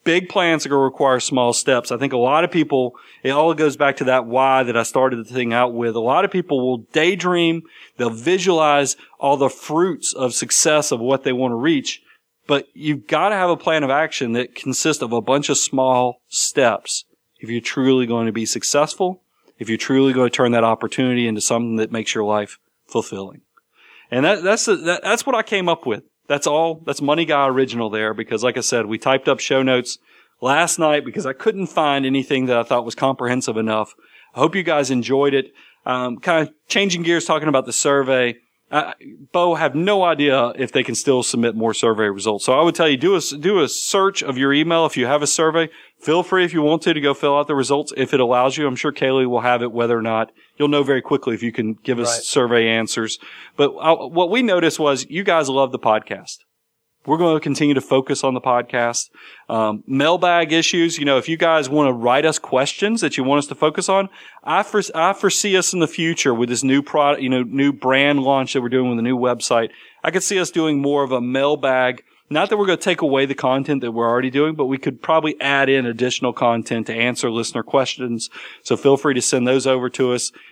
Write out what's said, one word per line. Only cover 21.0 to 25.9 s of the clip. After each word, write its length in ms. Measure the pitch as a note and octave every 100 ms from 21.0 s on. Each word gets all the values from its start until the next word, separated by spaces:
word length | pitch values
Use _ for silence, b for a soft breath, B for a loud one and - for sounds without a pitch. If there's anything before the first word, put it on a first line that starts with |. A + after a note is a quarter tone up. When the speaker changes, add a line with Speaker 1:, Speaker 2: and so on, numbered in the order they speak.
| B2+ B2 A#2+
Speaker 1:
into 140 | G#2+
something 340 | - A#2 A#2+ A2+
that 160 | A2
makes 240 | A#2 G#2+ A2+
your 80 |
life 340 | G#2 G#2 G#2 - _ _ _
fulfilling. 540 | A#2 - G2 F#2+ - _ _ _ b b b b
And 160 | B2 D#3
that, 160 | G3+
that's 240 | F3+ A3 -
the, 120 | E3+
that, 260 | D#3+ F3
that's 240 | - A3+ -
what 80 | A#3
I 80 |
came 260 | G#3+ G3+ F3
up 160 | E3
with. 200 | C3